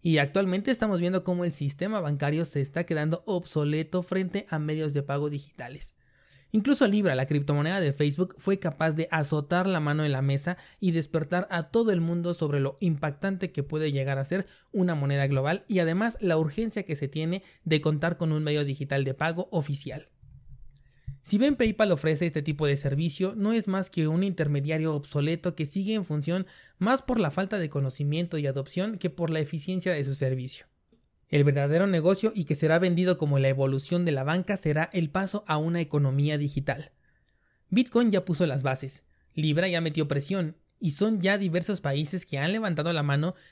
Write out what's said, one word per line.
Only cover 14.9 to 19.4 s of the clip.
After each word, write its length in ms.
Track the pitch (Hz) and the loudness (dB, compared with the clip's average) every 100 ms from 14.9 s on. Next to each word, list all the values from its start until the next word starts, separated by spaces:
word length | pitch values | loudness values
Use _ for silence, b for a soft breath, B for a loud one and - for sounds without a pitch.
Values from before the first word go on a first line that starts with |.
| 160 | 2
moneda 320 | 139 139 139 | 0 2 2
global 360 | 139 139 185 - | 2 2 -2 0
y 100 | 190 | 0
además 400 | 165 175 226 233 | 2 2 -2 -2
la 160 | 190 160 | 0 2
urgencia 460 | 156 147 226 208 | 0 -2 -4 -4
que 140 | 190 147 | -6 -4
se 120 | 143 | -4
tiene 360 | 156 160 185 B B | -4 -2 -4 B B
de 160 | - 156 | 0 2
contar 360 | 156 151 165 175 | 2 0 0 0
con 160 | 160 | 0
un 100 | 156 | 0
medio 220 | 151 151 | 0 0
digital 400 | 143 139 143 139 | -2 -4 -2 0
de 100 | 131 | 0
pago 340 | 131 156 170 | -2 -2 -2